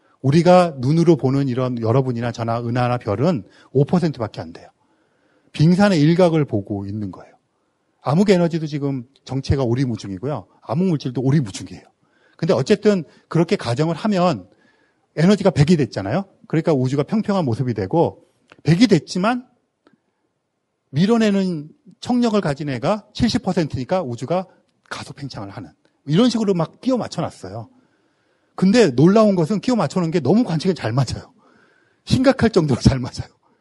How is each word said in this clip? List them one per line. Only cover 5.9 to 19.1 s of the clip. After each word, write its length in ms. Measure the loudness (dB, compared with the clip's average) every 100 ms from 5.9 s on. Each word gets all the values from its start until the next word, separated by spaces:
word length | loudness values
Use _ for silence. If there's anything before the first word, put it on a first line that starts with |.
| 4
일각을 420 | 4 4 4 2
보고 440 | -2 -4 -6 -8 -8
있는 240 | -8 -10
거예요. 220 | -12 -20 _ _ _ _ _ _ _
암흑 300 | -2 2 4
에너지도 340 | 4 2 -2 -6
지금 400 | -6 -6 -6 -10 _ -8
정체가 380 | -6 -2 -2
오리무중이고요. 840 | 0 0 -2 -4 -8 -8 -8 -8 -10 _
암흑 260 | -8 -2 -2
물질도 340 | -2 -4 -4
오리무중이에요. 600 | 0 0 0 -6 -16 -18 -20 _ _ _ _ _
근데 180 | 0
어쨌든 500 | 0 2 2 2 0 -2 _ -4
그렇게 280 | 0 0 -2
가정을 400 | -2 -2 -2 -2
하면 520 | -2 0 0 0 -8 _ _ _ _ _ _ 0
에너지가 360 | 2 2 2
백이 260 | 2 4 2
됐잖아요. 480 | 0 -4 -4 -4 -6 _ -6
그러니까 260 | -2 0
우주가 300 | 0 0 -2
평평한 400 | -2 -2 -2 -2
모습이 300 | -2 -2 -4
되고, 520 | -4 -2 0 0 -2 _ _ _ _
백이 240 | 0 2 4
됐지만 600 | 2 0